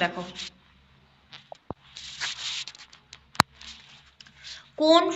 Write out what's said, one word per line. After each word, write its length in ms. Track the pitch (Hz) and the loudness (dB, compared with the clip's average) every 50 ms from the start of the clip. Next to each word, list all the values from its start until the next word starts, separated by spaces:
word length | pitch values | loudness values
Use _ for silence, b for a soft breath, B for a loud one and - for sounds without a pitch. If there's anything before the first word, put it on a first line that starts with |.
| 175 | -2
দেখো, 180 | 170 - 185 175 - - - - - - - - - - - - - - - - - _ _ _ - - - - - - - _ - - _ - - - - - - - - - - - - - - - - - - - - - - - - - - - - - _ - - - _ 69 - - - - - - - - - - - - - - - B B B B B B B B B - | -2 -4 -6 -10 -10 -12 -12 -14 -14 -16 -20 -20 -20 -20 -20 -20 -20 -20 -20 -20 -20 _ _ _ -20 -20 -20 -20 -20 -20 -16 _ -14 -14 _ -16 -20 -20 -18 -16 -14 -10 -8 -8 -8 -8 -8 -8 -8 -8 -8 -8 -10 -14 -20 -20 -20 -20 -20 -20 -20 -20 -20 -20 _ -2 -2 -2 _ -4 -20 -18 -18 -18 -18 -20 -20 -20 -20 -20 -20 -20 -20 -20 -20 B B B B B B B B B 4
কোন 220 | 311 311 320 330 - 330 - | 8 8 8 8 8 4 2